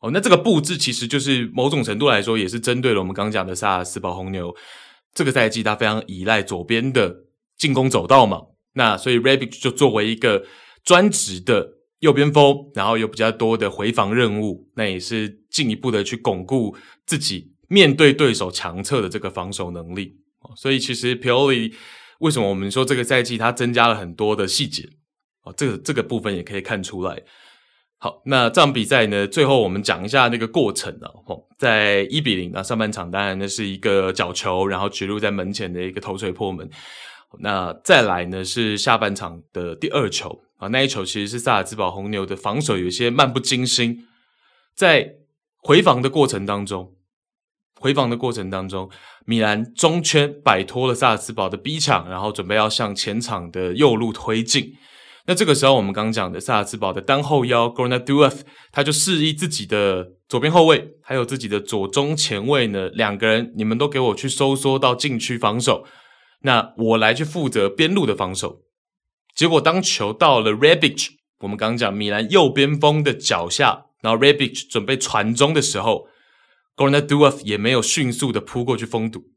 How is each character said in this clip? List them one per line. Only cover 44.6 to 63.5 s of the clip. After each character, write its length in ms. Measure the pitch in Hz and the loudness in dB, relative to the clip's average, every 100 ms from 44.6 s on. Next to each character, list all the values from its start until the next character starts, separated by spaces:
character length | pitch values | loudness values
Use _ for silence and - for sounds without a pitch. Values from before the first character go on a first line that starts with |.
| _ - | _ 0
在 380 | 185 151 - - _ _ _ _ | 4 4 2 -10 _ _ _ _
回 260 | - 151 | 4 6
防 180 | 143 123 | 6 4
的 80 | 131 | 2
过 160 | 143 | 2
程 220 | 135 101 98 | 2 0 -4
当 180 | 101 | -4
中， 300 | 98 98 92 92 _ _ _ _ _ _ _ _ | -4 -8 -10 _ _ _ _ _ _ _ _ _
回 120 | 131 | -2
防 160 | 143 127 | 0 0
的 80 | 120 | 0
过 160 | 127 | -4
程 160 | 110 95 | -4 -6
当 200 | 95 95 | -6 -6
中， 200 | 95 92 - - - - | -8 -10 -16 -20 -20 -4
米 140 | 113 | 0
兰 340 | 107 107 117 | 2 0 -4
中 260 | - 160 170 | 0 2 2
圈 320 | 151 156 143 143 | 2 2 2 0
摆 180 | - 98 | 2 2
脱 240 | 98 127 127 | 2 -2 0
了 80 | |
萨 160 | 120 131 | 2 2
尔 60 | 107 | 2
茨 160 | - | -2
堡 160 | 113 95 | -4 -4
的 80 | 92 | -4
逼 240 | 135 156 | -6 -4
抢， 280 | 139 107 87 | 0 0 -2
然 120 | 92 | -6
后 100 | 104 | -6
准 160 | 104 92 | -6 -2
备 80 | |
要 160 | 107 107 | 0 2
向 240 | 107 110 | 0 -4
前 260 | 98 - 104 | -4 -6 -6
场 300 | 120 107 87 | -6 -8 -8
的 240 | 87 92 | -6 -6
右 220 | 98 143 113 | 2 4 4
路 160 | 117 | -2
推 320 | 110 - 110 | -4 -4 -4
进。 300 | 117 139 - - _ - - - - | 0 -2 -2 -14 _ -20 -20 -18 -4
那 80 | |
这 100 | 180 | 0
个 100 | 180 | 2
时 120 | 143 135 | 4 4
候 80 | |
我 80 | 135 | 4
们 100 | 98 | 2
刚 180 | 98 107 | -2 -2
讲 220 | 113 95 | -2 -4
的 80 | 87 | -6
萨 160 | - 113 | -2 -2
尔 80 | |
茨 140 | 101 107 | -2 -4
堡 120 | 101 | -4
的 120 | 92 | -4
单 200 | - 139 | 0 0
后 220 | 143 147 | 2 0
腰 220 | 123 120 117 | 2 2 0
Granat 360 | - 123 123 | 0 -2 -2
Dueth， 360 | 123 139 143 135 - - _ | 0 4 4 2 -18 -20 _
他 100 | - | -2
就 80 | 143 | 0
示 360 | 151 185 175 156 | 0 0 2 0
意 80 | |
自 120 | 151 175 | 0 -4
己 200 | - 98 | -4 -4
的 460 | 107 101 92 90 _ _ | 0 0 0 -6 _ _
左 140 | 123 | -2
边 100 | 143 | 4
后 140 | 175 | 6
卫 280 | 160 147 - - | 8 6 2 -18
还 120 | - | -6
有 80 | 131 | -4
自 140 | 120 135 | -4 -4
己 100 | 113 | -4
的 140 | 104 | -4
左 260 | 101 107 98 | -4 -4 -2
中 280 | 139 143 156 | -2 -2 -2
前 300 | - 104 110 | -4 -4 -2
卫 200 | 143 117 | 0 0
呢， 200 | 101 95 | -2 -6
两 300 | - 107 101 | -2 -2 0
个 80 | 113 | 0
人 260 | 110 120 | 0 -2